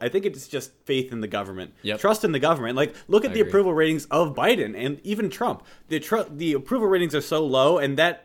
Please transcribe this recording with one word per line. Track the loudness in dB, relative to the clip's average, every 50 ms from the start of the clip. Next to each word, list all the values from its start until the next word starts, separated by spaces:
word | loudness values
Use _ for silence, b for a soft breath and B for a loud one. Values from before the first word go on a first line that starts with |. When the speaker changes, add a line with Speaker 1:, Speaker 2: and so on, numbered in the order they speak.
Speaker 1:
I | -4 -4
think | -2 -2 -2
it's | -4 -4 -8 -10 -10
just | -8 -8 -8 -10 _ _ _
faith | -2 -2 -2 -2 -4 -6
in | -8
the | -6 -4
government. | -4 -6 -6 -6 -8 -10 -12 -12 -14 _ -6
Speaker 2:
Yep. | -6 -4 0
Speaker 1:
Trust | 2 2 2 2 0
in | -2 0
the | 2
government. | 2 2 2 2 -2 -2 0
Like, | 0 0 -2 -2 B B B
look | 2 2 2
at | 2
Speaker 2:
I | 0
Speaker 1:
the | 0
Speaker 2:
agree. | 0 2
Speaker 1:
approval | 4 4 4 4 2
ratings | 2 2 2 0 -2 -4 -2
of | 0 2 2 0 0
Biden | 0 2 2 2 2 0 -4 -6 -6
and | -6 -6 -6 -6 -6
even | -6 -4 -2 -4 -4
Trump. | -4 -4 -4 -4 -4 -6 -10 b b b b b
The | -6 -6
tru-, | -2 -2 -2 -2 -2 -4
the | -6 -4 -2 0
approval | 0 -2 -2 -2 -2 0 2 2
ratings | 2 2 2 0 0
are | -2
so | -2 0 0 0 0
low, | 2 4 4 6 6 6 4
and | 2 2 2 2
that | 2 2 0 -2 -10